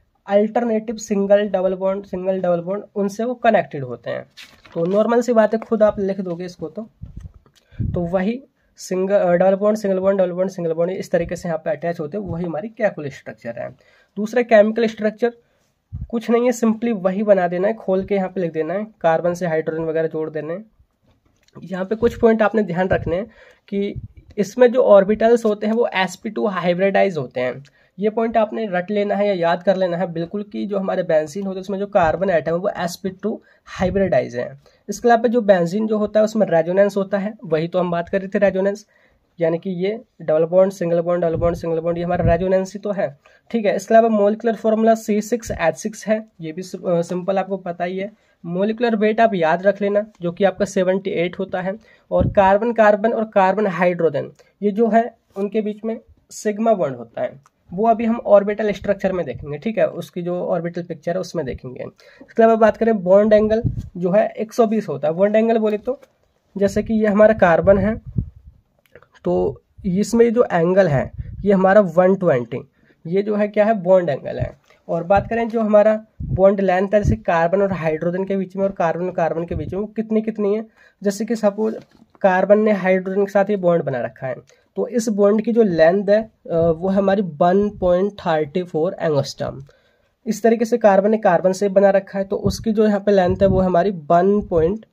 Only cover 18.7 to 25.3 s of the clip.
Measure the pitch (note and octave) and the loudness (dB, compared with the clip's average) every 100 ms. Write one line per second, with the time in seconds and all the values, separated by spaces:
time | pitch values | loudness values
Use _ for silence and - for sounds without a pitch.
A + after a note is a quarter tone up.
18.7 | F#3+ G#3+ _ E3 D#3+ F3 F3 F3+ D#3+ D#3+ | -6 -8 _ 0 2 0 -2 -2 -2 -2
19.7 | D#3+ D#3+ D#3 D#3+ D#3 D#3 D3+ D3+ F3+ A3 | -4 -2 -2 -2 -4 -6 -8 -8 -10 -14
20.7 | _ _ _ _ _ _ _ _ - E3 | _ _ _ _ _ _ _ _ -20 -10
21.7 | F#3 F#3+ A3 A#3 - A3+ A3+ G#3 A3+ F#3+ | -8 -6 0 -2 2 4 4 2 0 -2
22.7 | E3+ F#3 F3 - E3+ A3 - - _ - | -2 0 -2 -2 -4 -6 -14 -20 _ -8
23.7 | G3+ G3+ - - - - - G3 - B3 | -4 -4 -6 -16 -20 -10 -6 -4 4 4
24.7 | B3+ - G3+ F#3+ G#3+ A3+ | 4 6 6 6 2 4